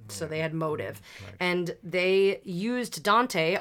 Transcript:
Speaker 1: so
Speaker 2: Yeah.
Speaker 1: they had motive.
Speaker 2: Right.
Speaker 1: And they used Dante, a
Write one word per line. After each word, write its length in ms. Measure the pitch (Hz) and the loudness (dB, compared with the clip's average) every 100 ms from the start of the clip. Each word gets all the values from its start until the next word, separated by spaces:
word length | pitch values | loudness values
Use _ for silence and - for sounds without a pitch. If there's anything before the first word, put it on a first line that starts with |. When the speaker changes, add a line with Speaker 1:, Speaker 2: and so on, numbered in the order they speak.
| - | -12
Speaker 1:
so 160 | - | -10
Speaker 2:
Yeah. 40 | 160 | -6
Speaker 1:
they 80 | 156 | -4
had 120 | 160 | -2
motive. 460 | 160 160 151 95 160 - - | -2 -2 -2 -6 -10 -16 -18
Speaker 2:
Right. 100 | - - | -16 -4
Speaker 1:
And 380 | 180 180 175 - | 0 0 -2 -6
they 560 | 170 180 185 190 196 196 | -4 0 4 6 4 2
used 580 | - 175 220 247 233 - | -4 -4 -2 -2 -4 -4
Dante, 520 | 208 220 247 175 160 | 2 4 4 0 0
a 60 | 196 | 2